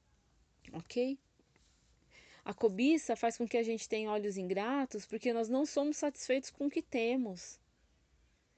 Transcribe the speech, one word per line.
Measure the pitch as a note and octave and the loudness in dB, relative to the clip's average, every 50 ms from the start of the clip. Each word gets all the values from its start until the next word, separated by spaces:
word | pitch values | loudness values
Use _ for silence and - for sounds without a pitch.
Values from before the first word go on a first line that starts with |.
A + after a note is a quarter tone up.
| _ _ _ _ _ _ _ _ _ _ _ _ _ - - | _ _ _ _ _ _ _ _ _ _ _ _ _ -12 -12
Ok? | E3 E3+ - - A#3+ B3 C4 C#4 C4+ _ _ _ _ - _ _ _ _ _ _ _ _ _ _ _ _ _ _ - - - - - - | -12 -12 -6 -2 0 0 0 -2 -6 _ _ _ _ -20 _ _ _ _ _ _ _ _ _ _ _ _ _ _ -20 -20 -20 -20 -12 -8
A | - G3+ | -8 -6
cobiça | - - A3 F#3+ F#3 A#3+ C#4 D#4+ D#4 - - A#3 | 2 2 2 4 4 4 4 4 4 2 -2 -4
faz | - - A#3 A#3 | 0 0 0 0
com | - A#3+ A3 | 0 -4 0
que | - | 2
a | A#3+ A#3 | 0 2
gente | A3 A3+ A3 - - | 2 -2 -4 -2 -4
tenha | - A3 A3 G#3+ | -2 -2 -2 0
olhos | G#3+ G#3+ G#3 G#3 G3 | 0 0 0 -2 -2
ingratos | F#3+ F#3 F3+ F#3+ F#3+ G3+ A3+ C4 C#4+ C4+ B3+ - G#3+ F#3+ | -2 -2 -2 0 0 0 0 0 0 -2 -2 -4 -8 -8
porque | - - A3+ - B3+ A#3 | -6 -8 -2 0 0 2
nós | A3+ A#3 A3 | 2 2 2
não | A#3+ C4 D4 | 2 2 2
somos | D4 - - C#4 D4 D4+ | 2 2 0 2 2 0
satisfeitos | - - D4 C#4 - - - B3+ C4+ C4 - | 0 -2 -2 -2 -4 -2 0 0 0 0 -4
com | - - C#4 | -6 -2 -2
o | D4 | 0
que | - E4+ D#4+ | 0 0 -4
temos. | - - B3+ A3+ A3+ B3 C4 B3+ A3 F#3 F3 - - - - _ _ _ _ _ _ _ _ _ _ _ _ _ _ _ _ _ _ _ | -2 -2 0 2 2 2 2 0 -2 -4 -8 -12 -16 -18 -20 _ _ _ _ _ _ _ _ _ _ _ _ _ _ _ _ _ _ _